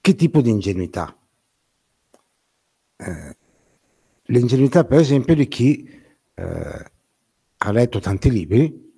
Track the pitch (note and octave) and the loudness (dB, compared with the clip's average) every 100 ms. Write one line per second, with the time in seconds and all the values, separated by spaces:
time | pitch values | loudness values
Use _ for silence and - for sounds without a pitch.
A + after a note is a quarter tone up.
0 | - - D#3+ D#3 A#2+ G#2+ F#2+ F#2 F2 - | 2 2 2 2 2 0 -2 -6 -6 -8
1 | D#2 _ _ _ _ _ _ _ _ _ | -10 _ _ _ _ _ _ _ _ _
2 | _ _ _ _ _ _ _ _ _ _ | _ _ _ _ _ _ _ _ _ _
3 | - D#2+ C#2+ - _ _ _ _ _ _ | -14 -14 -16 -20 _ _ _ _ _ _
4 | _ _ - A#2+ A#2+ C3 C3+ E3+ C#3 C#3+ | _ _ -2 0 2 2 4 2 4 2
5 | D3 C#3 B2+ D#3+ C3+ - B2 D3 - - | 4 0 2 0 0 0 0 0 -6 -20
6 | _ _ _ - F2 E2+ E2 - - _ | _ _ _ -14 -10 -10 -10 -14 -18 _
7 | _ _ _ _ _ _ G#2+ G#2+ B2 G#2+ | _ _ _ _ _ _ -2 0 0 -2
8 | G2 F#2+ - A2+ D#2 G#2+ D#3 - - | -4 0 0 0 0 2 2 -4 -20